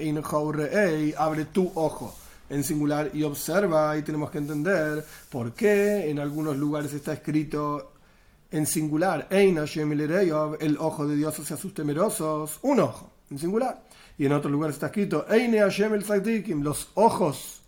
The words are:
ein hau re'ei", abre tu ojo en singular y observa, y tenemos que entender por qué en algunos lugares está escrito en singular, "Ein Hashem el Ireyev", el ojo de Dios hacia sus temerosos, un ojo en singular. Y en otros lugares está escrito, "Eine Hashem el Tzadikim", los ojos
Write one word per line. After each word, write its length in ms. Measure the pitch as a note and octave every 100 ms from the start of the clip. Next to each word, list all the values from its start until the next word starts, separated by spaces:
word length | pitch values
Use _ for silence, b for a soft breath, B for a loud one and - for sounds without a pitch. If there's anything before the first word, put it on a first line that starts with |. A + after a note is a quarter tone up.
ein 180 | D#3 D3+
hau 340 | D3 D3+ D3+
re'ei", 640 | D3+ D3 G3+ G3 D#3 D3+ D3+
abre 280 | D#3 D#3 D3+
tu 240 | G3 F3+
ojo 420 | E3 D#3 - A2+ - B B -
en 140 | C#3
singular 480 | C3+ D3+ D3 D3 D3+
y 120 | D3+
observa, 720 | D3+ C#3+ - F3 G3 D#3 D3+ D3+
y 60 |
tenemos 280 | D3+ D#3 D3
que 80 | D3+
entender 640 | D3 D3+ D#3+ F#3 D3+ D3+ D3+ B B
por 220 | C3+ A#2
qué 560 | A#2 G#3+ G3+ G3+ G#3 D#3
en 120 | D3
algunos 360 | C#3+ D3 D#3 C#3
lugares 360 | D3 D3 D3
está 220 | C#3+ D#3+
escrito 760 | C#3+ - D3+ D3+ D3 D3 D3 - - b b b b _
en 160 | D#3 D3
singular, 600 | F3 D#3 D3+ F#3 D#3 -
"Ein 260 | F#3+ G3 D#3+
Hashem 340 | D3 D#3+ D3+
el 100 | D3
Ireyev", 560 | D3+ F3+ F#3 D3+ D3+ D3+
el 160 | D#3 D3
ojo 300 | D#3+ D#3 D3
de 80 | D3
Dios 220 | D3+ D3+
hacia 160 | D3 D3+
sus 180 | F#3+
temerosos, 880 | - D3 D3 G#3 - D#3 D3+ D#3 -
un 160 | C4+ C4
ojo 320 | C#3 - - _ _
en 80 | C#3
singular. 440 | E3 G#3+ B3+ - B B B B
Y 100 | C#3
en 60 |
otros 200 | D3 D3
lugares 240 | C#3+ D#3 C#3
está 100 | C#3+
escrito, 400 | G#3 G3 D3+ -
"Eine 300 | A3 B3 A3
Hashem 360 | G3 D3 G#3+
el 100 | G#3+
Tzadikim", 580 | G#3 G#3 G#3 A3+ G3 D3+
los 280 | C#3+ C#3+ -
ojos 680 | - G#3+ - F3 C3 - -